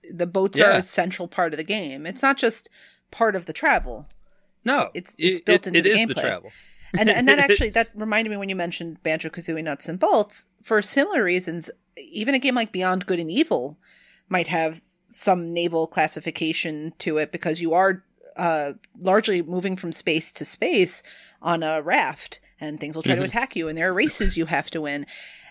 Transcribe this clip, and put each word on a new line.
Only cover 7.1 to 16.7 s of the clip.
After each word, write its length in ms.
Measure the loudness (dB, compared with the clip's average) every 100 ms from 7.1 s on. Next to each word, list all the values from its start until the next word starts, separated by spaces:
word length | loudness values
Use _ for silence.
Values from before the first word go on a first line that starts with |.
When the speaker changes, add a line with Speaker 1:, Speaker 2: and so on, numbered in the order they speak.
| 4 4
Speaker 1:
that 100 | 4
Speaker 2:
<laughs> 60 | 4
Speaker 1:
actually, 200 | 4 2
that 180 | 0 -2
reminded 380 | -4 -2 -2 -2
me 60 | -6
when 120 | -6
you 60 |
mentioned 480 | -4 -4 -6 -10 -6
Banjo-Kazooie 600 | -4 -4 -4 -8 -6 -6
Nuts 240 | -6 -8 -8
and 120 | 0
Bolts. 480 | 4 4 2 -6 -14 _
For 180 | 0 0
similar 420 | 2 2 2 2
reasons, 460 | 2 0 -2 -8 -10 -16 _ -20
even 380 | -14 -6 0
a 40 | 2
game 160 | 2
like 160 | 0 -2
Beyond 340 | 0 0 0
Good 140 | 0 -2
and 100 | 0
Evil 460 | 0 2 0 -2 -10 _ _ _ _ _
might 180 | -2 0
have 340 | 0 0 -4 _ _ _
some 460 | -2 2 2 0
naval 340 | -2 0 0 0
classification 1040 | 0 0 -2 -8 -4 -2 -2 -4